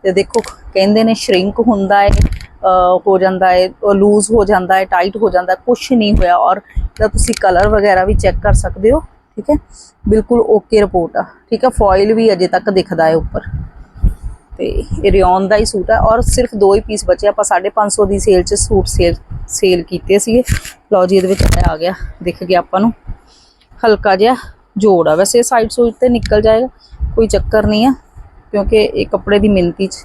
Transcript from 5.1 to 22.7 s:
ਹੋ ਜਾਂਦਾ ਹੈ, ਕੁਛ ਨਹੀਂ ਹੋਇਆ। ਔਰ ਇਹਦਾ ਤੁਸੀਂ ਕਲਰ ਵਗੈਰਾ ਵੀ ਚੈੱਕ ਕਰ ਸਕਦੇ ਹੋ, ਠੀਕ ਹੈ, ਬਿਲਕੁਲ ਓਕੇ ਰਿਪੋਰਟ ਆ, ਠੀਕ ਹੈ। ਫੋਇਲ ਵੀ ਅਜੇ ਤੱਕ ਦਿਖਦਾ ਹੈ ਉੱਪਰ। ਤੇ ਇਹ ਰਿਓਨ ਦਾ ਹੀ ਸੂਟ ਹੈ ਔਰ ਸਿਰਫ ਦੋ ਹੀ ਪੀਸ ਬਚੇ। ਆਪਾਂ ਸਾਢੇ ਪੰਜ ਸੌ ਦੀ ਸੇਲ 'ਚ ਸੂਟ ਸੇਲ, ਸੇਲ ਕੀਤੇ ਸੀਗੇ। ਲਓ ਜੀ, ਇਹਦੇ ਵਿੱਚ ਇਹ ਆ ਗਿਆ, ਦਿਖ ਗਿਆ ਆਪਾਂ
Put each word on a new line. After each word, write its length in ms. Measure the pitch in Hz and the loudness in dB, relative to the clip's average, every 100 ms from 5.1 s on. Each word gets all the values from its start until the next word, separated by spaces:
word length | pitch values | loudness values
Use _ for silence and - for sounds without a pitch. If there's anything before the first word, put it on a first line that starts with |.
| 202 | -2
ਹੋ 140 | 214 | -2
ਜਾਂਦਾ 220 | 180 180 | 0 -2
ਹੈ, 40 | 185 - | -4 -2
ਕੁਛ 260 | 247 - | -4 0
ਨਹੀਂ 200 | 247 208 | 0 2
ਹੋਇਆ। 240 | 214 175 175 | 2 2 2
ਔਰ 240 | 175 190 _ - | 2 -2 _ -8
ਇਹਦਾ 300 | - - 214 | -8 -4 -2
ਤੁਸੀਂ 260 | - - 220 | 0 -2 0
ਕਲਰ 280 | 190 175 208 | 0 2 2
ਵਗੈਰਾ 360 | 214 202 185 | 2 2 2
ਵੀ 100 | 190 | 0
ਚੈੱਕ 240 | - 196 175 | 0 0 0
ਕਰ 100 | 208 | 0
ਸਕਦੇ 400 | 202 185 190 214 | 0 -2 -2 0
ਹੋ, 80 | 294 - _ _ - | 0 -4 _ _ -10
ਠੀਕ 140 | - | -2
ਹੈ, 60 | 302 _ - - _ - | -2 _ -20 -20 _ -2
ਬਿਲਕੁਲ 320 | 220 - 240 | 0 2 0
ਓਕੇ 400 | - 214 - 220 | 2 0 2 0
ਰਿਪੋਰਟ 360 | 202 180 165 - | 2 -2 -2 -6
ਆ, 60 | - - _ | -8 -14 _
ਠੀਕ 140 | 226 | -2
ਹੈ। 40 | 254 | -2
ਫੋਇਲ 440 | - 202 190 208 | 0 2 2 2
ਵੀ 180 | 226 226 | 2 2
ਅਜੇ 140 | 180 180 | 2 0
ਤੱਕ 240 | 185 208 | -2 0
ਦਿਖਦਾ 340 | 190 - 165 | -2 -2 0
ਹੈ 120 | 160 160 | 2 2
ਉੱਪਰ। 240 | - - - - - - - - - - - - _ - | -2 -8 -8 -10 -12 -18 -20 -4 -2 -2 -14 -16 _ -8
ਤੇ 80 | - - - - | -6 -6 -6 -2
ਇਹ 60 | 202 | 0
ਰਿਓਨ 360 | 190 180 185 190 | 2 2 0 0
ਦਾ 80 | 208 | 0
ਹੀ 80 | |
ਸੂਟ 260 | 220 202 180 | 0 -4 -2
ਹੈ 80 | 220 | 0
ਔਰ 220 | 220 226 | 2 0
ਸਿਰਫ 340 | 233 - 240 | 0 -2 -2
ਦੋ 200 | 208 196 | 0 2
ਹੀ 60 | 202 | 2
ਪੀਸ 240 | - 208 - | -2 -8 -2
ਬਚੇ। 200 | 175 202 | 0 0
ਆਪਾਂ 160 | 202 | -2
ਸਾਢੇ 240 | - 180 196 | -2 -2 -2
ਪੰਜ 240 | - 208 | -2 -2
ਸੌ 120 | 208 | 0
ਦੀ 140 | 202 202 | -2 0
ਸੇਲ 240 | 214 185 | 2 2
'ਚ 120 | 180 | 0
ਸੂਟ 320 | 202 - 202 - | -4 0 -2 0
ਸੇਲ, 280 | - 170 170 - - - | 0 0 -2 -10 -14 -10
ਸੇਲ 340 | - 190 180 | -2 0 0
ਕੀਤੇ 360 | 165 175 - 196 | -4 -10 0 0
ਸੀਗੇ। 240 | 226 233 247 - - - _ | 2 0 0 -4 -6 -20 _
ਲਓ 140 | 196 180 | 0 2
ਜੀ, 100 | 190 | 2
ਇਹਦੇ 120 | 185 | 0
ਵਿੱਚ 140 | 190 | 0
ਇਹ 280 | - - - | 2 2 0
ਆ 60 | 156 | -2
ਗਿਆ, 180 | 170 185 - - | -6 -6 -12 -8
ਦਿਖ 200 | 175 - | -10 -8
ਗਿਆ 140 | 175 180 | -2 -2
ਆਪਾਂ 220 | 170 | 0